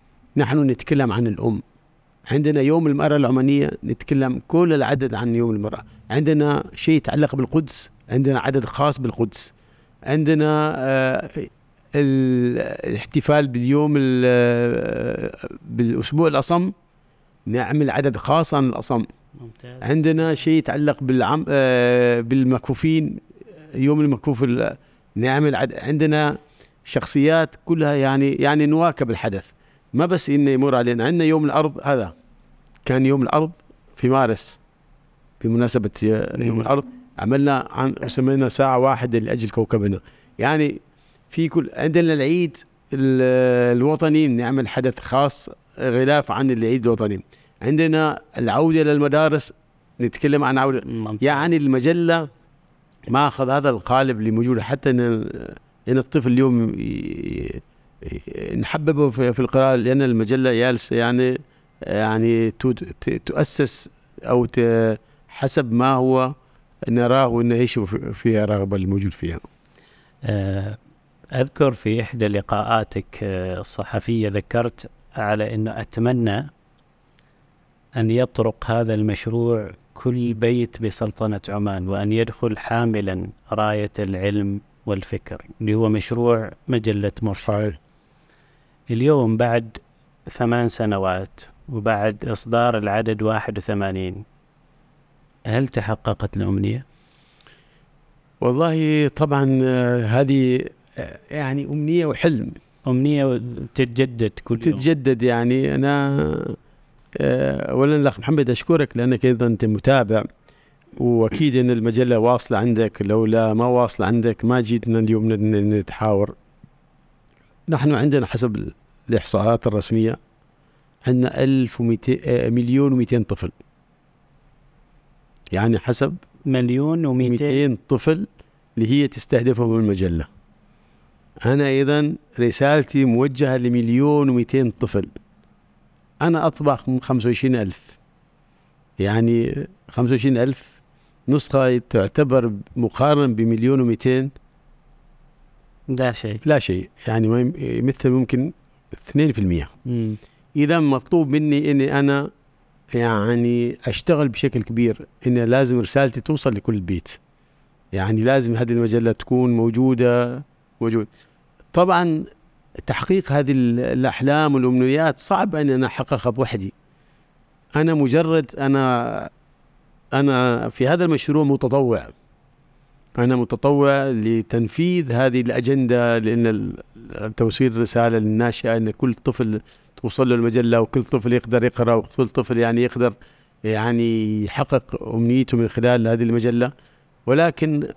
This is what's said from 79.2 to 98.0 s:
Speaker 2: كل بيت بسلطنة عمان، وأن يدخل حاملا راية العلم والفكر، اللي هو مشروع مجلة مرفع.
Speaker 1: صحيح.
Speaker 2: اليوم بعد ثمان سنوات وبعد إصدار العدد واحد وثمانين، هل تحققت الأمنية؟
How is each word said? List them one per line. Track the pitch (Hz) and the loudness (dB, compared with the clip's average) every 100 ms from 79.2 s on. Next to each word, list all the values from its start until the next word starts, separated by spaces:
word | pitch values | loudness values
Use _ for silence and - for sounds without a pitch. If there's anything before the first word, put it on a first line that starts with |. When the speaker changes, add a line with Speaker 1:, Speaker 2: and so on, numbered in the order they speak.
| - 117 117 117 98 85 _ | -4 -2 0 -2 -4 -14 _
Speaker 2:
كل | - 127 123 120 | -10 -4 -2 -2
بيت | 110 117 123 117 - | -2 0 0 -2 -4
بسلطنة | 110 - 107 - 107 101 - | -8 -4 -6 -4 -4 -4 -6
عمان، | 104 101 95 90 | -4 -4 -4 -4
وأن | 98 104 | -4 -2
يدخل | 110 113 - 117 107 | 0 -2 -2 -4 -4
حاملا | - 117 117 107 98 92 92 - - | -4 -2 0 -2 -2 -6 -8 -12 -8
راية | 107 107 107 104 - | -4 -2 -2 -4 -6
العلم | 101 95 98 104 101 101 - _ - | -6 -4 -2 -2 -2 -4 -10 _ -6
والفكر، | 98 - 101 - - - - | -6 -6 -10 -10 -16 -16 -8
اللي | 110 | -2
هو | 107 113 | 0 2
مشروع | 107 - 117 120 117 110 - - | 0 -2 -2 2 0 -2 -10 -4
مجلة | 123 110 104 101 - | -2 0 -2 -2 -4
مرفع. | 110 95 - 104 | -6 -6 -4 -2
Speaker 1:
صحيح. | 107 95 _ _ _ _ _ _ _ _ _ _ - | -2 -6 _ _ _ _ _ _ _ _ _ _ -6
Speaker 2:
اليوم | 117 135 147 113 110 | -2 2 2 2 2
بعد | 120 117 113 - _ _ _ _ - | 0 0 -4 -12 _ _ _ _ -14
ثمان | - 120 120 117 | -4 -2 0 -2
سنوات | - 110 98 95 92 95 - - - - | -2 -2 -2 -2 -4 -6 -16 -20 -20 -12
وبعد | 117 107 107 107 104 | -6 -2 0 -2 -4
إصدار | 120 107 117 117 120 117 | -6 -8 -2 0 0 0
العدد | 104 104 113 107 | -2 -2 -2 -2
واحد | 110 110 - 104 | -2 -2 -4 -8
وثمانين، | - 104 98 95 92 98 - _ _ _ _ _ _ _ _ _ _ _ 113 | -6 -4 -4 -4 -6 -10 -16 _ _ _ _ _ _ _ _ _ _ _ -6
هل | 110 135 | -4 -2
تحققت | - - 110 - 107 101 - | -4 -4 -4 -4 -4 -6 -4
الأمنية؟ | 98 98 101 117 135 _ _ _ _ _ _ _ _ _ _ _ | -4 -2 -2 -6 -10 _ _ _ _ _ _ _ _ _ _ _